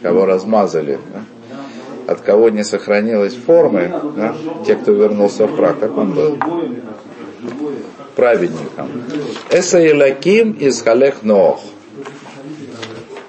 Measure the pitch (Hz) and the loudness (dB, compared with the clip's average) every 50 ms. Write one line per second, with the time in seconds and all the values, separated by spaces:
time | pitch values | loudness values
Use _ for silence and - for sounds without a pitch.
0 | - 87 - 117 95 95 95 92 95 107 113 107 98 87 82 80 78 71 69 67 | -2 0 2 2 4 4 2 0 0 0 2 2 2 2 0 -2 -2 -4 -4 -6
1 | 71 90 95 101 113 - - - - - - - - - - - - - - - | -8 -12 -14 -14 -16 -16 -18 -20 -20 -18 -16 -16 -16 -16 -16 -16 -16 -16 -16 -10
2 | - - 85 - - - 101 107 117 113 107 107 104 - 104 95 - - 104 104 | -6 -4 -4 -2 0 2 4 6 6 4 4 0 -2 -4 -4 -4 0 0 0 2
3 | 107 113 113 104 101 98 - 123 - 165 165 170 160 131 107 92 - - 165 151 | 2 2 2 0 0 0 -2 -2 2 4 4 6 6 4 2 0 0 -2 -4 -6
4 | 151 - - 104 107 113 - 151 156 156 - 107 107 107 107 - - 104 104 101 | -6 -6 -4 -4 -4 -4 -4 -6 -8 -8 -8 -4 0 0 0 2 2 2 4 4
5 | 107 104 104 104 101 98 - - 107 101 - - 95 87 82 - 104 - - - | 4 2 2 2 0 0 2 0 0 0 0 2 0 0 0 0 -4 -4 -2 -2
6 | 107 95 82 147 151 151 147 - - 156 170 170 160 131 123 117 - 107 - - | -2 -2 0 0 0 0 0 -2 -4 -4 -4 -4 -4 -6 -6 -10 -12 -14 -16 -18
7 | - - - 120 117 101 101 101 120 117 123 143 147 147 131 113 - - - - | -18 -20 -20 -18 -18 -18 -16 -14 -12 -12 -10 -8 -8 -8 -8 -10 -12 -14 -18 -20
8 | - - - - 123 120 113 98 87 80 80 78 71 67 - 78 71 65 - - | -20 -8 0 2 4 4 4 4 2 -2 -4 -6 -10 -12 -10 -10 -10 -10 -10 -10
9 | - - - - - - - - - - 139 175 180 - 190 175 165 156 147 147 | -10 -8 -8 -8 -8 -8 -10 -10 -4 0 0 0 2 2 4 4 6 6 6 6
10 | 143 135 131 - - 170 202 226 233 220 214 - 143 135 120 - - 113 113 123 | 4 4 2 0 0 2 4 4 4 2 0 0 0 0 0 2 2 2 4 4
11 | 139 139 - - 107 107 104 98 90 76 67 - - - - - - - 107 139 | 4 2 2 0 0 2 4 6 6 4 2 0 -6 -16 -20 -20 -20 -20 -18 -16
12 | 139 - 143 - - - - 139 135 147 151 151 143 123 113 110 110 110 110 117 | -16 -16 -16 -18 -20 -20 -20 -16 -16 -16 -14 -14 -14 -16 -14 -14 -14 -14 -14 -16
13 | - - - - - | -16 -16 -18 -18 -18